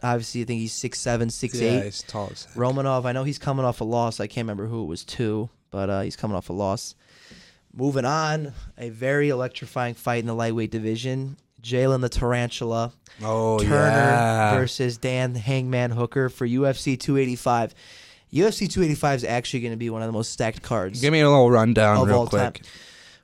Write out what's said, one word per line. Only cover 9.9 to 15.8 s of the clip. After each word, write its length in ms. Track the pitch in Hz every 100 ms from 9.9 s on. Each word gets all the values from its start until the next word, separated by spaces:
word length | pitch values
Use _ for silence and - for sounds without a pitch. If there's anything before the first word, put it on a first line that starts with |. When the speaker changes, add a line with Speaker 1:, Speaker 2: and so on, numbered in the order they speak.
Speaker 1:
fight 260 | 113 123 120
in 60 | 113
the 80 |
lightweight 360 | 113 113 113 110
division. 640 | 113 110 113 131 131 135 143 _ _
Jalen 380 | 120 123 135 131
the 80 | 120
Tarantula 840 | - 120 123 120 - 117 113 120 - - -
Speaker 2:
Oh, 360 | 107 113 113 107
Speaker 1:
Turner 140 | 104
Speaker 2:
yeah. 800 | 147 147 113 120 120 117 110 107 107
Speaker 1:
versus 380 | 127 - 123 113
Dan 380 | 131 127 127
Hangman 560 | 123 113 135 127 123